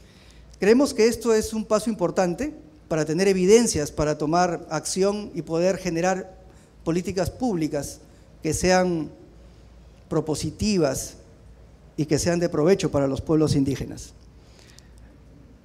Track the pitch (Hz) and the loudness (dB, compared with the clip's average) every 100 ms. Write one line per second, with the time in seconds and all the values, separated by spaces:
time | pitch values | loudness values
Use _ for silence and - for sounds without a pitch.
0 | - - - - - - 190 240 285 - | -20 -20 -20 -20 -20 0 4 6 4 4
1 | 220 226 240 220 214 220 214 214 220 208 | 2 2 2 0 0 -6 -2 -2 0 -2
2 | 170 165 185 170 294 - - - - 160 | -2 0 0 -2 -6 -10 -18 -20 -4 -2
3 | 151 160 196 190 180 226 226 156 147 - | -2 0 2 2 6 6 6 0 -4 -2
4 | 151 147 151 170 180 165 - 156 - 190 | -2 0 0 2 2 0 -6 -6 -4 -2
5 | 196 208 196 175 156 165 185 185 185 165 | -2 -2 -8 -12 -6 0 0 0 -4 -2
6 | 180 190 - - - - - - 170 170 | -2 -2 -6 -18 -20 -20 -20 -10 -4 -4
7 | 185 190 165 - 247 175 151 143 127 - | -2 -4 -4 -4 -4 -2 -4 -4 -8 -14
8 | - - - - 156 147 180 185 185 165 | -20 -20 -20 -10 -6 -2 2 4 2 -2
9 | 147 - - - - - - - - - | -6 -12 -20 -20 -20 -20 -20 -20 -20 -20
10 | - 156 151 143 156 - 208 196 147 131 | -4 -4 -2 -4 -4 -4 -2 2 0 -2
11 | - - - - - - - - - - | -8 -14 -20 -20 -20 -20 -20 -20 -16 -6
12 | 147 143 180 170 170 160 156 196 151 143 | 0 0 2 0 0 0 2 2 2 0
13 | 139 135 - 156 151 143 135 131 127 - | 0 -2 0 0 2 2 0 -2 -8 -12
14 | - - - - - - - - - - | -18 -20 -20 -20 -20 -20 -20 -20 -20 -20
15 | - - - - - - | -20 -20 -20 -20 -20 -20